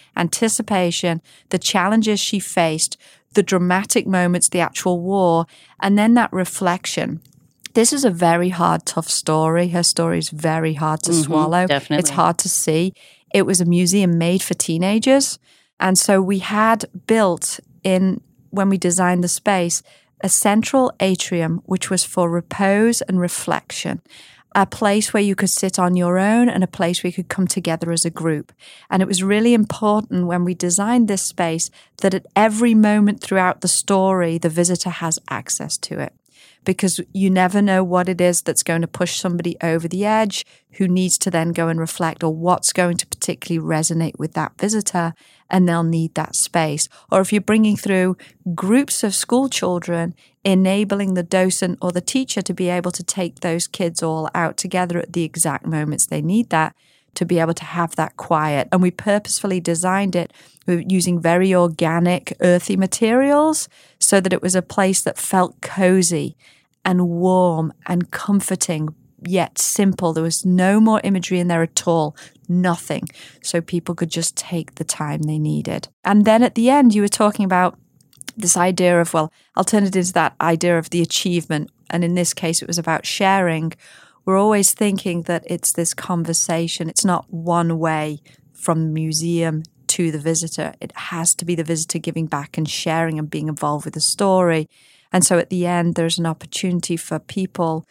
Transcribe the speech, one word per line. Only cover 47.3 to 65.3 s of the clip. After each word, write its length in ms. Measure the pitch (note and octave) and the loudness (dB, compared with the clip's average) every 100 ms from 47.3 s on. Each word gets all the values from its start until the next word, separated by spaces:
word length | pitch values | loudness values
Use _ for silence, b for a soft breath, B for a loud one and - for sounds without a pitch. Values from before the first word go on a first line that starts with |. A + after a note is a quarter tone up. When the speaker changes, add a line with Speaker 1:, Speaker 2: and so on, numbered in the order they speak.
Speaker 1:
you're 80 | G#3 | 0
bringing 360 | G3 A3 G#3+ G#3 | 2 2 2 2
through 420 | G3 F#3+ F#3 F3+ B B F#3 | 0 0 0 -2 B B -8
groups 480 | E3 F#3 B3 C#4 - | -4 2 2 2 -2
of 120 | G#3+ | -2
school 340 | F#3+ - B3 C4+ | -2 0 0 0
children, 640 | - F#3 F3 E3+ E3+ E3+ - b b | -2 -2 -2 -2 -4 -4 -6 b b
enabling 680 | G3 F#3 F#3+ G3+ G3+ G3+ G3 | 0 2 4 2 0 -2 -2
the 80 | F3+ | -2
docent 560 | E3+ F#3 F#3 - F3 - | 0 2 2 0 -4 -4
or 100 | F3+ | -4
the 120 | F3 | -4
teacher 400 | - C4 C4 - | -2 -4 -4 -4
to 100 | F#3+ | -6
be 160 | F3+ F3+ | -4 -2
able 220 | F3+ F3+ | -2 -4
to 140 | F3 | -6
take 360 | F3 - F3 - | -6 -6 -6 -6
those 260 | F3 E3+ - | -4 -4 -4
kids 360 | - E3+ E3 | -4 -4 -4
all 260 | E3 D#3+ D#3 | -4 -4 -4
out 240 | - D#3+ - | -2 -4 -4
together 400 | F#3 F#3 F3+ F3 | -4 -2 -2 -4
at 160 | - | -4
the 100 | F3 | -4
exact 400 | D#3+ E3+ D#3+ C#3 | -4 -2 -2 -2
moments 400 | - D#3+ D3+ C#3+ | -4 -4 -2 -2
they 160 | - D#3 | -4 -2
need 300 | D#3 G#3+ A#3 | 0 0 2
that, 240 | D#3+ D#3 - _ _ _ | 0 0 -4 _ _ _
to 100 | - | -6
be 140 | E3+ F3 | 0 2
able 160 | D#3+ | 0
to 100 | E3 | -2
have 320 | D#3+ E3+ E3 - | -6 -4 -4 -4
that 200 | D#3+ - | -6 -6
quiet. 500 | - D#3+ D3+ C#3+ - | -2 0 0 -2 0
And 120 | F#3 | 2
we 80 | F3+ | 2
purposefully 680 | - G#3+ G#3 G#3 - G3+ F#3 | 0 0 0 -2 -6 -4 -4
designed 560 | E3+ E3 F#3 F#3+ G3+ | -2 -2 0 0 0
it 180 | F3 E3 _ b b - | -2 -4 _ b b -2
with 180 | F3 E3+ | -2 0
using 320 | F#3 F3 F3 | 0 2 2
very 360 | E3 F3 F#3+ | 4 4 4
organic, 800 | F#3 F3 D#3+ E3 E3 F3 F3 - - | 4 2 2 0 2 2 0 -4 0
earthy 360 | F3+ F3 - F#3+ | 4 4 2 -2
materials 920 | F#3+ - A3 B3 C#4 C#4+ D#4 D4+ - b b b | -2 0 2 2 4 4 2 0 -6 b b b
so 220 | - G3 | 2 4
that 140 | F#3 | 4
it 80 | F#3 | 0
was 120 | F#3 | 0
a 60 | F#3 | -2
place 400 | F3+ - F#3+ F#3+ | -2 0 2 2
that 160 | - - | -2 -6
felt 440 | - | -2